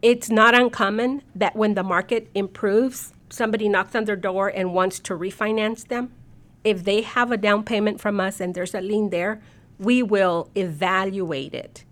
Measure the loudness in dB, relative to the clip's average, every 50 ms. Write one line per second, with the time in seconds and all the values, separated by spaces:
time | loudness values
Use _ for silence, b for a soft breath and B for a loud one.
0 | 6 4 4 4 0 0 4 6 6 8 8 6 6 4 2 0 0 0 0 0
1 | 0 -2 -2 -4 -8 -12 -4 -2 -2 -2 0 0 0 2 2 0 0 0 0 0
2 | 0 0 -2 -4 -4 -4 -4 -4 -4 -4 -6 -4 -2 2 2 2 2 2 -2 -8
3 | -16 -16 _ -20 _ -20 -6 -4 -2 0 0 0 0 2 2 2 0 0 -2 -4
4 | -2 -2 -4 -2 -2 -4 -2 0 0 0 0 -2 -4 0 0 2 0 0 -2 -6
5 | -8 -8 -6 -6 -6 -8 -4 -4 -2 -2 0 0 0 -2 -4 -6 -8 -8 -6 -6
6 | -6 -8 -12 -20 -20 -20 -20 -20 -20 -20 -20 -4 _ -2 -2 0 0 0 0 0
7 | 0 -2 0 -2 0 0 0 0 2 2 2 2 0 -2 -2 0 0 0 -2 -2
8 | -4 -4 -2 0 -2 -2 -4 -4 -6 -6 -4 -6 -8 -6 -6 -8 -4 -2 -2 0
9 | 0 0 -2 -2 -2 -2 -4 -6 B B B B B B B _ 0 2 2 2
10 | 2 2 2 4 4 4 2 0 -4 -4 -4 -4 -2 -2 -2 -2 0 0 2 2
11 | 0 0 -4 -4 -4 -4 -4 -6 -6 -8 -10 -12 -12 -12 -18 -20 -20 _